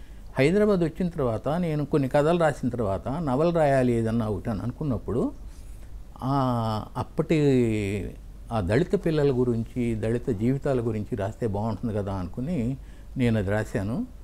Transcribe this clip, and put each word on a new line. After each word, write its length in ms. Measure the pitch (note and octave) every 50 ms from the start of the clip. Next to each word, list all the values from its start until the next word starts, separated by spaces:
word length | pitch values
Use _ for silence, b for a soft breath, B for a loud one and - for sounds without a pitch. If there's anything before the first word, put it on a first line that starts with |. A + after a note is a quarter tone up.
| B B B B B B - -
హైదరాబాద్ 420 | C3+ D3+ F3+ G#3 G#3+ G#3+ G3+ F3+
వచ్చిన 280 | E3+ D#3 - - F#3 E3+
తర్వాత, 400 | - D#3+ C3+ A#2+ A2 G#2+ - C3
నేను 360 | D3+ F3+ F3+ E3 D3+ D3+ C#3+
కొన్ని 240 | - - D3+ C3+ B2+
కథలు 300 | - D3 C#3+ D#3 F3 F3
రాసిన 300 | E3 D3+ C3+ - - B2+
తర్వాత, 400 | A#2 A#2 A2+ G2 G2 F2+ - A2+
నవల 420 | C3 E3 E3+ C#3 B2 C3 D#3+ F3
రాయాలి 420 | E3+ E3+ D#3 C#3+ C#3 C3+ B2+ B2 A#2+
ఏదన్నా 340 | A#2 A2+ A2 A2 A#2 A2
ఒకటి 240 | G#2+ G#2 F#2 - A#2
అని 120 | A2 F#2 -
అనుకున్నప్పుడు, 680 | A#2+ A#2+ - D#3 D3 A#2+ G2 - - G2 B2 G3+ C#4+ - - B B B B B B B B B B B - - - - - -
ఆ, 100 | B2+ C#3 C#3 C3 B2+ A#2+ A#2 A2+ A2 A2 G#2+ - - -
అప్పటి 1120 | B2+ A2+ - - - D#3 - F3 D#3 D3 C#3+ C3 B2+ A#2+ A2+ A2 G#2+ G#2 G2 G2+ G2+ F2 - - - - - - - - - A#2
ఆ 80 | A2+
దళిత 460 | F#2+ E2+ G#2 C3+ F3 - - F#3+ -
పిల్లల 240 | E3+ D#3 D3+ C#3+ C#3+
గురించి, 640 | C3 B2 B2+ B2 A#2 A2+ A2+ - - B2+ A#2+ A#2 A2+
దళిత 360 | G#2+ G#2 A2 A#2 A#2+ - -
జీవితాల 500 | A#2 F#2 A2 B2 C3+ C#3 - D3 C3+ B2
గురించి 360 | A2 A#2 G#2+ G#2+ G2+ - -
రాస్తే 300 | G#2 F#2+ G2 - - B2+
బాగుంటుంది 480 | A2 F#2+ G2+ G#2+ A2+ G#2 - - A#2 G2+
కదా 180 | G#2 G2 G2+ G2
అనుకుని 640 | F#2+ F#2 F2+ - - B2 D#3 F#3 D3 A2 A#2 C3+ B B B B B B B -
నేను 220 | C3+ B2 A#2+ A2+ A2
అది 120 | G2 F#2+
రాశాను. 560 | G2+ G#2+ G#2+ - - A#2+ F#2+ A2 A#2 G3 B3+ C4 - -